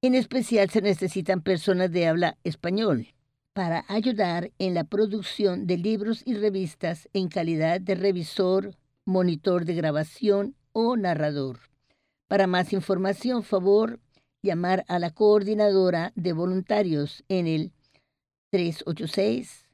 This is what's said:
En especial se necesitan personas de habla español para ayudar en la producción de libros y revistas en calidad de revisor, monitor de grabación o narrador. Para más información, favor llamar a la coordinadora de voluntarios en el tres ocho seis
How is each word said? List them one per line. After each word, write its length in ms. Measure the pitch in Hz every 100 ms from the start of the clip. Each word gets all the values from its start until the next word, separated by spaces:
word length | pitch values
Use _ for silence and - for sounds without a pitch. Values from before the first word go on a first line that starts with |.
En 140 | 254
especial 560 | 254 233 262 - 226 196
se 100 | 220
necesitan 600 | 202 185 185 - 180 185
personas 500 | 160 180 - 180 180
de 140 | 170 165
habla 320 | 165 175 -
español 640 | 165 151 170 190 220 131 113 _ _ _ _
para 320 | - 175 165 -
ayudar 640 | 202 220 220 185 170 170 _
en 140 | 190
la 120 | 175
producción 840 | 160 202 214 208 185 - 202 180 190
de 100 | 180
libros 460 | 185 220 208 226
y 100 | -
revistas 760 | 214 214 190 180 - 170 165 -
en 160 | 196 185
calidad 540 | 180 165 160 160 175
de 140 | 185 185
revisor, 800 | 196 180 156 - 185 190 196 - _ _
monitor 640 | - 185 180 151 - 180 170
de 80 |
grabación 800 | 165 160 147 156 - 220 202 202 - _
o 240 | 226 226 247
narrador. 640 | 190 160 151 143 135 127 _ _ _ _ _ _ _
Para 180 | 202 190
más 280 | 180 180
información, 680 | 196 180 190 190 202 240 247
favor 580 | 202 196 185 202 226 233 _ _ _ _
llamar 420 | 196 170 175 185 -
a 120 | 175
la 100 | 170
coordinadora 1040 | 160 214 208 202 214 208 196 185 170 170
de 200 | - 175
voluntarios 880 | 160 175 185 180 208 190 151 143 - _
en 160 | 185 170
el 260 | 160 165 _ _ _ _ _ _ _ _
tres 320 | 196 170 160
ocho 240 | - 160 156
seis 580 | - 208 240 233 - _